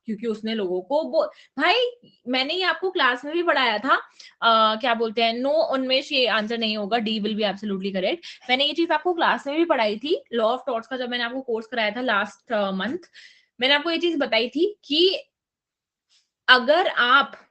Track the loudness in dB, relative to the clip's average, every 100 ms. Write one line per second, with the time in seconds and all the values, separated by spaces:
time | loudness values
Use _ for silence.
0 | -10 -6 -6 -6 -6 -4 -4 -4 -2 -4
1 | 0 -2 -2 -6 -16 -2 0 2 0 -6
2 | -20 _ -4 -2 -2 -2 -2 0 -2 2
3 | 2 0 -4 -2 0 2 2 0 0 0
4 | -2 _ -20 _ 4 4 4 2 0 0
5 | 0 0 0 0 0 2 2 0 0 0
6 | 0 0 2 0 0 -2 -2 -2 -2 -2
7 | 0 -2 -4 -2 -2 -2 -6 -4 -4 -2
8 | -2 -4 -8 -18 -2 0 0 -2 -2 0
9 | -2 0 0 0 -2 -2 0 2 0 -2
10 | -4 -4 -2 0 0 0 -4 -6 -6 -8
11 | -6 -4 -6 -6 -6 -6 -4 -2 -2 -2
12 | 0 0 0 -8 _ -2 -2 -2 -4 -6
13 | -12 -20 -20 _ _ _ 2 2 2 0
14 | 0 0 0 0 0 0 0 -2 -4 2
15 | 2 2 -8 _ _ _ _ _ _ _
16 | _ _ _ _ 4 4 6 2 2 0
17 | 4 4 2 -6 _